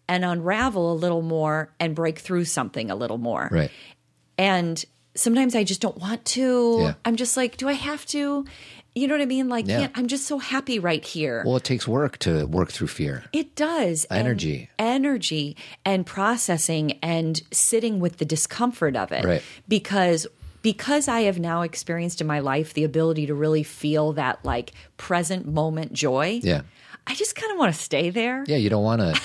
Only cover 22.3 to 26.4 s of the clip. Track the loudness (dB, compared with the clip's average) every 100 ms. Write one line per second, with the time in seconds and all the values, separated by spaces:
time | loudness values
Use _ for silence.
22.3 | 0 0 0 0 0 0 2 2 2 0
23.3 | 0 2 2 0 -4 0 2 2 0 -2
24.3 | -2 -2 -4 -6 -12 -20 -12 -2 0 0
25.3 | -4 -2 -2 0 -2 -6 -2 0 2 0
26.3 | 0